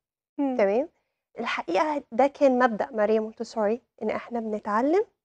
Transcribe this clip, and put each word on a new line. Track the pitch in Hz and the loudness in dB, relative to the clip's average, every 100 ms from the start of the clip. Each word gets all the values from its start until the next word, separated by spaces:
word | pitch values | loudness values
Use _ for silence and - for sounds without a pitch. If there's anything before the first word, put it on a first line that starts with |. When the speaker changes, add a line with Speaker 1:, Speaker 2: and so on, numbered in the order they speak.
| _ _ _ - | _ _ _ -4
Speaker 1:
مم. | 277 247 | -2 2
Speaker 2:
تمام؟ | 196 214 311 _ _ _ _ - | 2 2 -2 _ _ _ _ -10
الحقيقة | 226 - 262 330 311 294 - | -8 -6 -2 0 0 -2 -4
ده | 226 277 | 0 0
كان | - 277 247 | 4 2 4
مبدأ | 254 214 226 | 2 0 -4
ماريا | 226 208 220 | -2 0 0
مونتسوري، | 220 - 226 233 208 233 _ - | -2 -8 -10 -2 -2 -2 _ -8
إن | 214 | -6
إحنا | 214 - 233 | -6 -6 -8
بنتعلم | 226 208 214 208 277 370 466 _ | -6 -6 -2 0 2 2 0 _